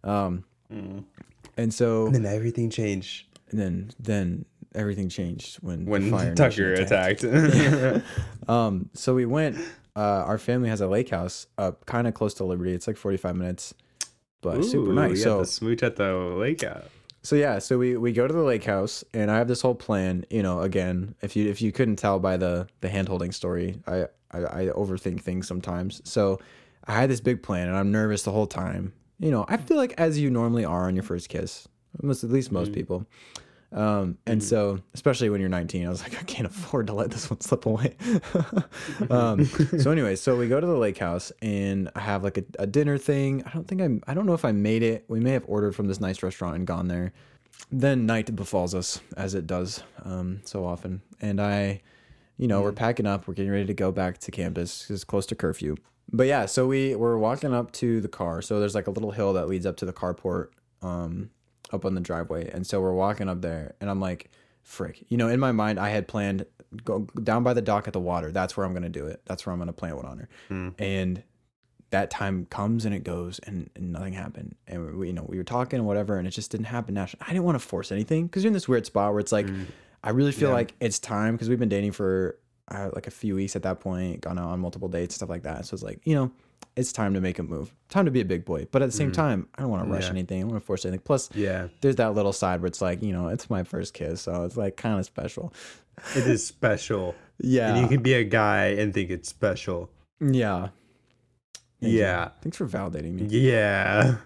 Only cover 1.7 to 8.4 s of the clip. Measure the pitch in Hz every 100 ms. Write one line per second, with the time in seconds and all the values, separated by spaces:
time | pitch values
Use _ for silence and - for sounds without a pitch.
1.7 | - 120 113 110 135 104 107 117 117 113
2.7 | 110 107 98 92 - - - _ 107 95
3.7 | 87 104 - 113 104 90 87 - _ -
4.7 | - 104 101 92 - 90 85 - - 95
5.7 | 85 90 101 98 107 87 85 127 107 95
6.7 | 92 95 101 92 104 120 139 156 - 143
7.7 | 143 131 233 - - - -